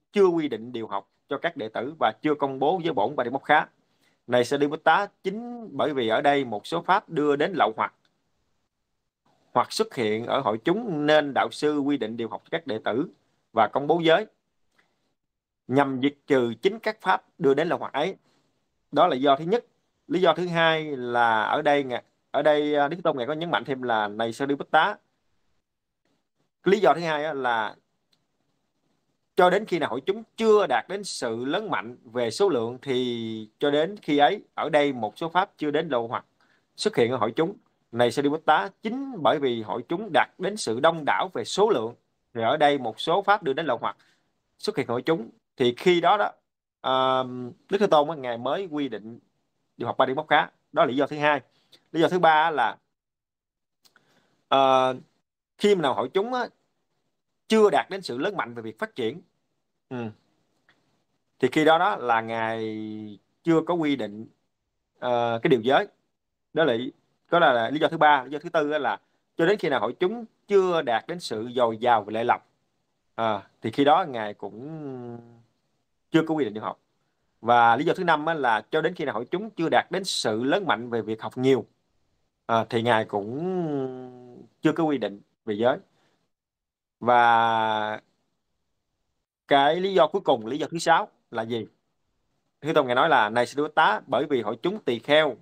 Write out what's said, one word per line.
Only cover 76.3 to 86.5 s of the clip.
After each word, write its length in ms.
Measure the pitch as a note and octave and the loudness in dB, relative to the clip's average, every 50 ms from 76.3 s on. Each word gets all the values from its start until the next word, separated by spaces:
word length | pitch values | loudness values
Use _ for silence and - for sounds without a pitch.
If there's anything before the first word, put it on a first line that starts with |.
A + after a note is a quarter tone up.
| E3 | -2
quy 100 | D#3 C#3 | -2 -2
định 100 | G#2+ G#2 | -4 -4
điều 100 | G#2+ A2 | -8 -8
học. 140 | F#2+ - - _ _ _ _ _ _ _ _ _ _ _ _ | -10 -10 -12 _ _ _ _ _ _ _ _ _ _ _ _
Và 360 | - A2+ A#2+ A#2+ A#2 A#2 A#2 | 0 4 6 6 6 6 6
lý 80 | A#2+ D3+ | 4 2
do 100 | E3+ D3+ | 0 -2
thứ 100 | - F#3 | 0 2
năm 220 | E3+ D#3+ D3 D3 | 2 2 2 2
á 80 | E3 E3 | -4 -4
là 300 | D3+ C3+ B2 A2+ G#2+ A2 _ | 0 0 0 0 0 -2 _
cho 100 | - D#3 | -4 -2
đến 140 | D#3 E3 F3+ | -2 -2 -4
khi 100 | - D#3 | -4 -6
nào 100 | C3+ A2 | -6 -4
hội 100 | G#2+ B2 - | -6 -6 -6
chúng 200 | - F3 G#3+ A3+ | -6 -6 -6 -8
chưa 180 | - - E3 D#3 | -6 -4 -2 2
đạt 180 | B2+ A#2 G#2 - | 2 2 2 0
đến 140 | - C3+ G3 | -6 -6 -6
sự 400 | F3+ - - - A#2+ G#2+ A2 B2 | -6 -6 -4 -2 -2 -2 -2 -2
lớn 220 | C3+ D#3+ G3+ G3 | 0 -2 -2 0
mạnh 240 | D3+ G#2+ G#2 A#2+ B2 | -2 -2 -4 -4 -6
về 120 | A#2 A#2 G#2 | -6 -6 -4
việc 200 | G#2 A2 A2 - | -4 -8 -8 -8
học 160 | - - C3 | -12 -8 -2
nhiều, 280 | B2+ C3 C3+ A#2+ - - _ _ _ _ _ _ _ _ _ _ _ _ _ _ _ | 2 2 2 2 0 -6 _ _ _ _ _ _ _ _ _ _ _ _ _ _ _
à, 180 | - A#2 A2+ A2+ A#2 | 0 0 0 0 0
thì 120 | - A#2 A2+ | -2 -2 2
ngài 220 | A#2+ A#2 A2 A2 | 2 2 2 2
cũng 1400 | A2 - G#2 G2 G#2+ A#2+ C#3+ E3 F#3 F#3 F3+ E3+ D#3+ D3 C#3 C3 C3 B2+ B2+ B2+ B2+ - B2+ - - - - - _ _ _ | -2 -6 -6 -6 -6 -8 -8 -6 -4 -4 -4 -4 -4 -4 -4 -6 -6 -10 -12 -16 -18 -18 -20 -20 -20 -20 -20 -20 _ _ _
chưa 120 | _ D#3 D3+ | _ 0 0
có 120 | E3 E3 | 2 0
quy 140 | D#3 D3 C3 | 0 0 0
định 220 | A2 G2+ G2 G2+ _ _ _ _ _ | -2 -4 -6 -10 _ _ _ _ _
về 100 | A2+ G#2+ | -6 -4
giới. 240 | G2+ A2+ B2 C#3+ F#3 - _ _ _ _ _ _ _ _ _ _ _ _ _ | 0 2 2 2 0 -6 _ _ _ _ _ _ _ _ _ _ _ _ _